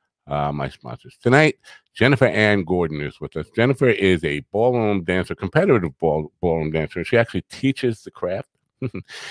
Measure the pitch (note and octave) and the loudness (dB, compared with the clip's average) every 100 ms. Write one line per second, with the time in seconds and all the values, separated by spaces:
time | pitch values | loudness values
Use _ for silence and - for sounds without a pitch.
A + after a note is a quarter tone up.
0 | _ _ - D2 C#2+ D2 C#2 - A#1+ - | _ _ -8 -4 -2 -4 -6 -10 -16 -18
1 | - - A#2+ C#3 D#3 - - - _ - | -20 -6 2 4 4 0 -12 -20 _ 0
2 | B2 C#3 B2 G2 G#2+ G2+ E2 F2+ E2 D2+ | 2 4 2 4 2 2 0 -2 -2 -4
3 | C#2+ - D2 D#2 - - B2 C3 B2+ F#2+ | -8 -10 -10 -10 -6 0 0 2 0 2
4 | F#2+ F2 D#2 D2 - G2+ A#2+ B2 G#2+ G2 | 2 2 0 -4 -4 0 0 2 0 0
5 | E2+ F#2 F2+ F2 F#2+ D3+ G3 A#2+ E2 - | 0 -2 -2 -6 -2 0 4 2 2 -2
6 | E2 D2+ D2+ _ F2 D#2+ D#2 D#2+ D2+ F2+ | 0 0 -4 _ -2 0 -2 -2 -4 -6
7 | D#2+ A#2 A2+ F2+ - - C3+ - B2 A2 | 0 2 2 -4 -8 -4 -4 0 -2 -4
8 | - - F2 G2 - _ _ _ B2+ F#2 | -10 -8 -6 -6 -8 _ _ _ -10 -10
9 | - - - | -16 -16 -14